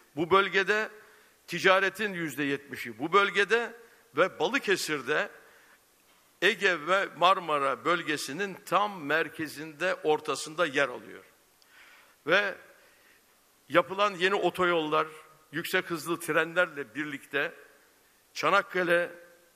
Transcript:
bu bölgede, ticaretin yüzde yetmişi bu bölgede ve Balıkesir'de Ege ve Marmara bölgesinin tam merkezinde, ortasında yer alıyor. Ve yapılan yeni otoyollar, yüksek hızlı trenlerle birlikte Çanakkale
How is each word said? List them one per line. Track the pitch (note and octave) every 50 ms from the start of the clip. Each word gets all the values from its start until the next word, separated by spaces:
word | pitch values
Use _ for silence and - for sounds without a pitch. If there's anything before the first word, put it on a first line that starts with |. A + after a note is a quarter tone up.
| - _ _
bu | C#3 F3 D#3+
bölgede, | F3 G3 G3 F#3+ E3+ F#3+ G3 F3+ G#3 G#3+ A3 - - - - - - - _ _ _ _ _ -
ticaretin | - F3 C3+ F#3+ F#3+ F#3+ F#3+ F#3+ - - A3 G#3 F#3+
yüzde | F3 E3 D#3 B2 C3 D3
yetmişi | C#3 C#3 C3+ - - B2+ A#2+ - A#2+ A2+ G#2+
bu | C3 E3+ E3
bölgede | G3+ G3+ G3+ F3 G3 G3+ F3+ A3 A#3 A#3 G#3+ - - - - - _ _ _ _ C#3
ve | F3 F#3 - -
Balıkesir'de | G3 F#3 A#3 C4+ - - F#3+ D#3+ - - D#3 C#3 B2 A#2+ D3+ D#3+ G3+ - - - - - - - - _ - _ _ _ _ _ _ _ _ _ _ _ _ _
Ege | - F#3+ A3+ F3 F#3+ F#3+ F3+ D#3+ D3 D#3+
ve | F#3 G3 F#3 - B2 C#3
Marmara | E3+ F3+ F#3+ F#3+ F3 D#3+ D3+ C#3+ C#3 C3+ C3 A#2 A2+
bölgesinin | D3+ F3 E3+ D#3+ C#3+ D#3 C#3 - - C3+ E3+ G3+ G3 F3+ - -
tam | - E3 F#3 G#3 G#3 G3+ F#3 D3
merkezinde, | C#3 D3 D#3+ E3 C#3+ - - D#3+ C#3+ B2 C3+ D#3 D#3+ D3+ C#3+ E3 F#3 F#3
ortasında | - - D#3 D3+ D3 - - C#3 B2+ - D#3 D#3+ D3 F3
yer | D#3 C3 D3 C#3+ B2+
alıyor. | B2 A#2 G2+ F#2+ F#2 F#2 F#2+ - _ _ _ _ _ _ _ _ _ - - - - - - _ _ _ _ C#3
Ve | E3 G3+ G#3 G3 - - - - - _ _ _ _ _ _ _ _ _ _ _ _ _ _ _ _ _ _ _
yapılan | C3 E3+ F3 F3 F#3+ F#3+ G3+ G#3
yeni | G3 E3 F3+ F#3 G3+
otoyollar, | G3+ - F3 E3 - F#3 F3 F3 E3 D#3 D3+ D3+ D#3 D#3 D#3 D#3 - - - - _ _ _
yüksek | - D#3 E3 - - F#3 F3+ -
hızlı | E3+ D#3 C3+ E3 E3+ D#3+
trenlerle | - - D3+ D#3+ D#3+ E3 E3 F3 F3+ E3+ D3+ C#3+ C#3 A2+ -
birlikte | C#3 D3+ D3+ C#3+ C3+ - - - C#3 D3 F3+ - - - - - _ _ _ _ _ _ _ _ _ _ _ _
Çanakkale | - - D3+ F3+ G3+ F#3+ - - F#3 F#3 E3+ F3 E3+ F3 E3+ - - - - - _ _ _ _